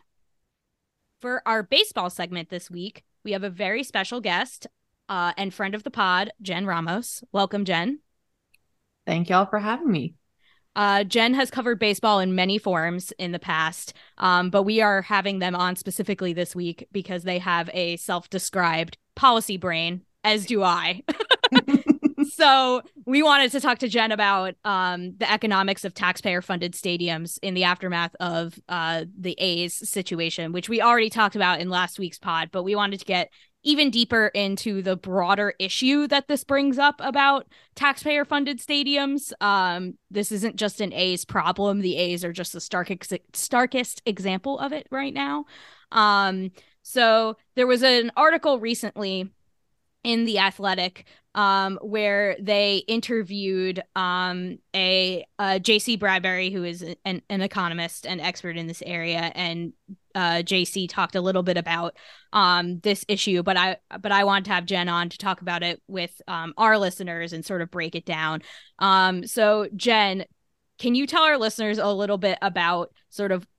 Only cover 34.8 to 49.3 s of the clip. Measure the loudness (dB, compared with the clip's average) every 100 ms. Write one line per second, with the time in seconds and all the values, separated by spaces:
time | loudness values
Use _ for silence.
34.8 | -2 -4 -2 0 2 2 0 -2 -4 0
35.8 | 2 2 2 0 0 -4 0 2 2 4
36.8 | 2 2 -2 2 4 2 -2 _ _ 0
37.8 | 0 0 0 0 2 0 0 -4 -2 0
38.8 | 2 0 0 -2 -6 -2 2 2 2 -2
39.8 | -6 -10 -8 -4 -4 -2 -4 -2 -4 -2
40.8 | -4 0 0 -2 -2 -2 0 0 0 0
41.8 | 0 0 0 -2 -6 -6 -8 -10 -6 -6
42.8 | -4 -8 -8 -10 _ -8 0 2 2 0
43.8 | -6 -6 -6 -4 -2 -4 -4 -6 -6 -6
44.8 | -8 -8 -6 -6 -4 -6 -8 -18 -20 -20
45.8 | -4 2 4 4 2 0 -6 -10 _ _
46.8 | -4 2 6 6 4 -4 _ 2 4 6
47.8 | 6 4 2 4 6 6 2 0 0 -4
48.8 | -6 -6 -4 -4 -6